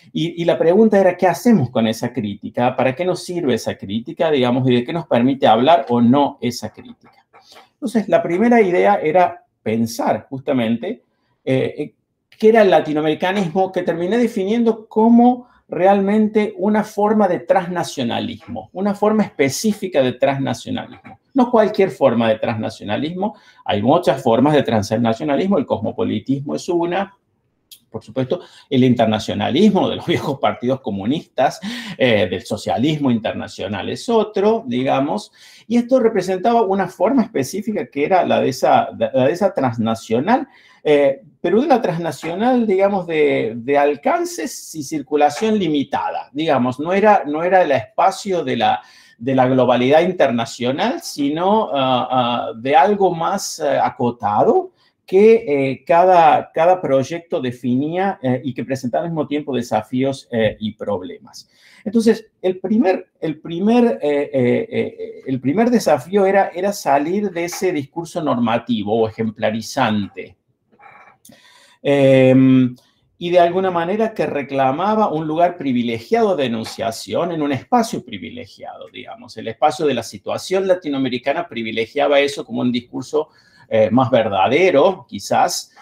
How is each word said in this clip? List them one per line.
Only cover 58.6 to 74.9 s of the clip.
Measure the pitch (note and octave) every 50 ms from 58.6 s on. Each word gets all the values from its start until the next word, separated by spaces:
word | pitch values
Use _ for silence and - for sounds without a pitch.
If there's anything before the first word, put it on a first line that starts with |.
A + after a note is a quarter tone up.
| A#2
presentaba | B2 C3+ B2+ - - - - E3+
al | E3+
mismo | E3 D3+ C3
tiempo | A#2+ C#3+ D3 C#3+ C#3+ B2+
desafíos, | A#2+ A#2+ - A2 A2 - - B2+ B2+ C3 C#3 C3+ - - _
eh, | B2 A2+ A2 G#2 - -
y | G#2+ G#2+ G#2
problemas. | - G#2 G#2 G2+ F2+ F#2 F2 E2+ - - - - - - _ _ _ _ _ _ - _
Entonces, | G#3+ G3+ A#3 G#3+ A3+ G#3 - - _ _ _
el | - F#3 F#3 -
primer, | - F#3 G#3+ A3 D#4+ F#4+ - - - _ _ _
el | - D#3+ C#3+ -
primer, | - E3 E3 E3+ G3+ A3 A#3 B3 A#3 - - -
eh, | D3 D3 C#3+ C#3+ C#3+ -
eh, | C#3+ C3 B2 A#2+ A#2+ A#2 - -
eh, | A#2 A2+ A2 - - - F2+ D#2 - - -
el | C3 C3+ B2+
primer | B2+ C3+ D#3+ G#3+ A#3 B3
desafío | B3 G#3+ - E3 D3+ C3+ - F3 G3 G#3 F#3+
era, | F#3+ G3 G3 F#3+ F#3+ -
era | - F#3 G3+
salir | - - - D3 C3+ D3 D3 E3 F#3+ G#3 G#3 F#3+
de | E3 E3+ F3
ese | E3+ - - G3 F3+
discurso | D#3 D3 C3+ - _ E3+ E3+ - - F3
normativo | D#3 C#3 B2+ A#2+ A#2+ A2 A#2 A#2 - - A#2 G#2+ G2 G#2 A2+
o | A#2 A2 G#2+
ejemplarizante, | - A2+ A2 A2 - G#2+ A2 A2 G#2+ A2+ G#2+ - - C3+ B2+ A2 G#2+ G2+ G2 - - - F2 - - _ _ _ _ _ _ _ _ _ - - - - - - _ _ _ - - _ _ _ _ _ _ _ _ _
em, | - C#3+ C#3 C#3 C3+ C3+ C3+ C3 C3 C3 C3 C3 C3 C3 C3 C3 B2+ B2 B2 - _ _ _ _ _ _ _ _
y | F3 E3+
de | F3 F3
alguna | E3+ E3+ E3+ F#3+ F#3+ F#3
manera | F3 E3+ E3 F3 G#3 G#3+ A3+ A3 A3
que | - D#3
reclamaba | D3 - D3 B2 C3+ C#3 C3+ C3 C3 C#3 D#3+ F#3 G#3+